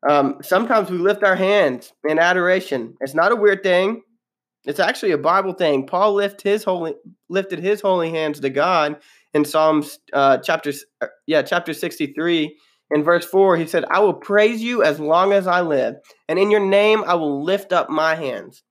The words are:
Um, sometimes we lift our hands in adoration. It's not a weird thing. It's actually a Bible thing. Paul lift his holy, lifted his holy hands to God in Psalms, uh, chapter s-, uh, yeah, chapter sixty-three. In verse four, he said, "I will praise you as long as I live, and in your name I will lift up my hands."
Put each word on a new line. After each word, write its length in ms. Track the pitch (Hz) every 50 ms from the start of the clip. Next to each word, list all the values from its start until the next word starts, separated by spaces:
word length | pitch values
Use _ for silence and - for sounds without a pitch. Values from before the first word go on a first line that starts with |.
| - 143
Um, 300 | 147 143 139 135 139 -
sometimes 480 | - - 185 190 233 226 247 220 196 -
we 80 | 180 175
lift 240 | 175 196 208 202
our 140 | 208 196 185
hands 560 | 180 185 190 208 208 180 143 127 120 - - _ _ _ 151
in 120 | 156 160
adoration. 760 | 165 175 180 185 175 180 185 190 185 - 151 127 113 117 - _
It's 140 | - 135 139
not 180 | 156 165 196 240
a 20 |
weird 280 | 226 202 208 196 196 196
thing. 400 | 190 180 180 185 196 226 226 _ _ _ _ _ _ _ _ _ _ _ _ _
It's 160 | 135 147 -
actually 320 | 180 185 262 - - 202
a 60 | 165 143
Bible 340 | 135 160 175 196 190 190
thing. 360 | 180 185 185 170 147 135 135 139
Paul 260 | - 180 196 214 202
lift 280 | 202 202 196 202 -
his 220 | - 202 202 214 214
holy, 320 | - 185 180 170 160 - - _ - - _ _ _
lifted 320 | 170 190 190 190 180 156
his 220 | 165 190 208 208
holy 300 | - 196 185 180 170 165
hands 280 | 165 160 156 156 147 143
to 100 | 139 139
God 480 | 131 135 147 180 185 170 151 151 151 151 _ _ _ _ _ _ _
in 100 | 151 151
Psalms, 560 | 143 - 156 156 156 156 151 147 147 - - _ _ -
uh, 240 | 139 139 139 135 131
chapter 320 | 165 - 170 160 - 147
s-, 160 | 139 139 - _ _ _
uh, 60 | - - - _ _
yeah, 160 | - 156 151
chapter 320 | 139 139 185 175 170 170 156
sixty-three. 840 | - - 170 - - 156 139 139 - 160 175 170 165 151 151 151 _ _ _ _ _ _ _
In 120 | 151 151 151
verse 220 | 160 175 170 170
four, 320 | - - 190 196 190 180 165
he 100 | 165 160
said, 160 | - 175 143 -
"I 100 | - 185
will 140 | 214 202 170
praise 480 | - - - 202 208 214 220 240 220
you 220 | 226 233 247 233 -
as 180 | 160 147 156
long 320 | 151 147 156 175 185 196 202
as 140 | 196 185 185
I 120 | 175 180
live, 340 | 180 165 151 135 123 117 - - _ _ - _ _ -
and 100 | 156 180
in 100 | 196 208
your 160 | 208 214 202
name 380 | 190 196 202 208 214 214 220 196
I 100 | - 175
will 280 | 175 160 147 143 139 147
lift 300 | 170 190 202 196 - 180
up 160 | 180 - -
my 260 | 156 156 156 160 160
hands." 480 | 165 165 135 120 98 - - - - _ _